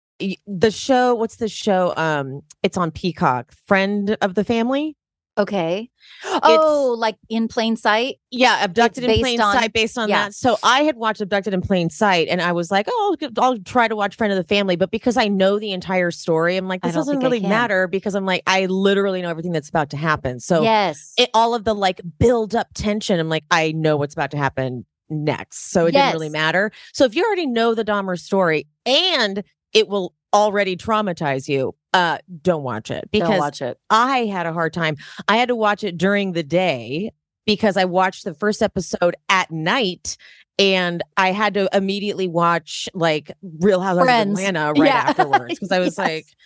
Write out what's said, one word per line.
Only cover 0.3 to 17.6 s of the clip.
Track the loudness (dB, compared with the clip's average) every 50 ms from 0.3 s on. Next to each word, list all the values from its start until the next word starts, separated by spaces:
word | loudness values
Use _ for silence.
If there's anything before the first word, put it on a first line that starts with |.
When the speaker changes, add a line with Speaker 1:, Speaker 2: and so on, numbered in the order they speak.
| -6 -8 _ -12
Speaker 1:
the | -4 0 0 0 0
show, | -2 -2 0 2 2 4 2 0
what's | 0 -2 -6 -6
the | -6 -8 -8
show? | -8 -4 -2 0 0 2 0 0 -2
Um, | -2 -2 0 0 -2 -2 -6 -8 -12 -14 _ -20 _ -4
it's | -4 -2
on | -2 -4 -4
Peacock, | -4 -4 -6 -6 -2 0 2 2 2 0 -2 _ -18 _ _ 2
Friend | 2 2 2 2 0 -2 -2 -2 -2 0
of | -2 -2 0
the | -2 -2
Family. | 0 0 0 0 0 -2 -2 -4 -4 -8 _ _ _ _ _ _ _ -2 -2
Speaker 2:
Okay. | -2 0 0 -2 -2 0 -2 -4 -4 -10 _ _ _ -20 -20 -16 -8
Speaker 1:
It's | -4 -4 2 6
Speaker 2:
Oh, | 6 6 6 6 4 4 2 2 0 0 0
like | -2 -2 -2 _ _ -6
In | -2 -2 -2
Plain | -2 -2 -2 0 0 -2
Sight? | 0 2 2 2 2 2 -2 -6 _ _ _
Speaker 1:
Yeah, | -2 2 4 4 4 2 0
Abducted | -2 2 2 2 2 2 -2 0
Speaker 2:
It's | 0 2
Speaker 1:
in | 2
Plain | 2 2 2
Speaker 2:
based | 2 2
on | 2 4
Speaker 1:
Sight, | 2 0 0 0
based | 0 -2 -2 -2 -4
on | -2 0
Speaker 2:
Yeah. | 0 0 0
Speaker 1:
that. | -2 -6
So | -2 0 2 2 4 4
I | 4 4 4 4
had | 0 0
watched | -2 -2 -4 -4 -4
Abducted | -4 -2 -2 -2 -2 0 -2
in | -2
Plain | -2 0 0 0 0 -2
Sight, | -2 0 2 2 4 2 2 0
and | 0 -2
I | 0 0 0
was | -2 -2 0
like, | 0 -2 0 0
"Oh, | -2 0 0 0 -2 -2
I'll, | -4 -8 -2 0 0
I'll | 0 0 0
try | -6 -4 0 0 0
to | 2 0
watch | -2 -2 -4 -2
Friend | -2 -2 0 0
of | 0
the | 0
Family." | 0 0 0 2 0 0
But | 0 0 -2
because | -2 -4 -2 0 0 2
I | 2 2
know | 2 2 2 2 2 0
the | -2 -4 -8
entire | -8 -6 -2 -2 0 0 0
story, | -2 -4 -2 0 0 2 2 0 0
I'm | -2 -2 -4
like, | -6 -4 -4
Speaker 2:
I | -4
Speaker 1:
"This | -2
Speaker 2:
don't | -2
Speaker 1:
doesn't | -2 -2 -2
Speaker 2:
think | 0 0
I |
Speaker 1:
really | 0 0 0
Speaker 2:
can. | 0 0
Speaker 1:
matter," | 0 0